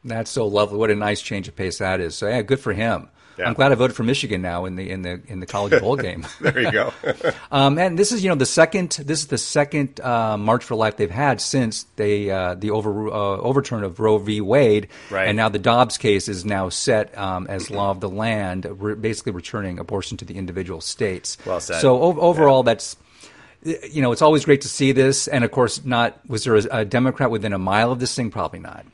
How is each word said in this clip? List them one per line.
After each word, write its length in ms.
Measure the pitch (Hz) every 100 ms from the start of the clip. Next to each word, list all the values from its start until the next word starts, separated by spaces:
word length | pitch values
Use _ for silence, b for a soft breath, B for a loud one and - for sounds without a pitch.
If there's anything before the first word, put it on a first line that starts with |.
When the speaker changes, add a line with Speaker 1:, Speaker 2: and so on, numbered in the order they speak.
Speaker 1:
That's 260 | 127 113 107
so 160 | - 107
lovely. 320 | 104 104 104
What 120 | 110
a 40 |
nice 260 | 104 104 104
change 280 | - 101 92
of 80 | -
pace 220 | 95 -
that 220 | 95 95
is. 140 | 85
So, 140 | - 101
yeah, 140 | 123
good 180 | 107 131
for 120 | 120
him. 360 | 95 113 90 - b b b
Speaker 2:
Yeah. 100 | 87
Speaker 1:
I'm 40 |
glad 180 | 82 135
I 40 |
voted 200 | 120 123
for 80 | 120
Michigan 380 | 113 135 104 98
now 240 | 90 87
in 120 | 92 92
the, 120 | 95
in 140 | 95
the, 180 | 90 90 -
in 140 | 95
the 60 | 90
college 320 | 101 101 151
bowl 180 | 98 139
Speaker 2:
<laughs> 0 |
Speaker 1:
game. 280 | 95 85 80 -
Speaker 2:
There 180 | 147 131
you 140 | 117
go. 200 | 110 123 -
Speaker 1:
<laughs> 40 | 147 - 165 B B
Um, 260 | 139 139 151
and 200 | 185 165
this 120 | 165
is, 140 | 240
you 40 | 185
know, 40 |
the 120 | 151 127
second, 440 | - 160 202 175 -
this 160 | 143 151
is 60 | -
the 80 | 120
second, 600 | - 151 143 151 135 -
uh, 360 | 127 117 110 104
March 260 | 104 120
for 100 | -
Life 220 | 113 110 -
they've 140 | 98
had 300 | 95 143 113
since 440 | - 139 117 107 - -
they, 340 | 104 104 101
uh, 240 | 95 90
the 160 | 90 107
over-, 380 | 107 107 104 107
uh, 40 |
overturn 720 | 104 101 95 117 135 - 117
of 160 | 101 87
Roe 180 | 110 107
v. 220 | 104 107
Wade. 480 | 98 131 123 104 98 B B
Speaker 2:
Right. 180 | 98 95
Speaker 1:
And 80 | 107
now 120 | 110
the 100 | 101
Dobbs 380 | - 117 120 -
case 300 | 113 98 98
is 160 | 98
now 260 | 98 101 92
set, 460 | - - 110 101 113
um, 300 | 98 92 90
as 220 | 95 87
law 200 | 101 101
of 100 | 92
the 80 | 98
land, 580 | 98 113 107 95 92 87 95
re-, 140 | 104
basically 380 | 107 110 107 -
returning 460 | 90 - 113 95 90
abortion 380 | 82 101 - -
to 60 |
the 100 | 92
individual 460 | 90 92 90 90 87
states. 560 | - - 107 92 - - -
Speaker 2:
Well 140 | 90
said. 200 | - 82
Speaker 1:
So 220 | 131 127
o-, 160 | 165 156
overall, 400 | 175 160 147 131
Speaker 2:
Yeah. 120 | 120
Speaker 1:
that's, 240 | 113 - - B B B B B B
you 400 | 160 160 - 151
know, 100 | 127
it's 100 | 117
always 220 | 156 156
great 180 | 147 139
to 60 | -
see 240 | - 135
this. 360 | 131 131 139 -
And 160 | 139
of 60 | 117
course, 340 | - 120 -
not, 340 | 135 120 120 - -
was 160 | 113
there 120 | 127 110
a, 80 | 113
a 140 | 127
Democrat 460 | 107 123 131 127 127
within 220 | 113 107
a 60 | 98
mile 340 | 92 101 120
of 80 | 127
this 140 | 123
thing? 160 | - 113
Probably 300 | 104 82 87
not. 240 | 85 - -